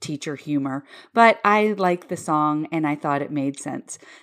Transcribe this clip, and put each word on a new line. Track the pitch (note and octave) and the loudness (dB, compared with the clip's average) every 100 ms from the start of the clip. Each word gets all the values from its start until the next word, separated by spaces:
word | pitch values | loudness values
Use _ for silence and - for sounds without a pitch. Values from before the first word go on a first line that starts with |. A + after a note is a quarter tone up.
teacher | - D3 - | -10 -8 -8
humor, | C#3 - D3 C3+ C3+ - - - | -10 -4 -2 -2 -6 -10 -20 -4
but | - A3+ - | 4 6 6
I | G#3 G#3 G#3+ G3 | 4 4 2 2
like | F#3 F3 - | 0 0 -4
the | F3 | -8
song | - D3+ D3+ D3+ D3+ | -2 0 2 0 -2
and | E3 D3+ | -2 -2
I | D3 | -2
thought | D3+ C#3+ | -2 -2
it | D3 | -2
made | D3 C#3 C#3 | -4 -4 -4
sense. | D3 C3 - - - - | -10 -10 -12 -18 -20 -20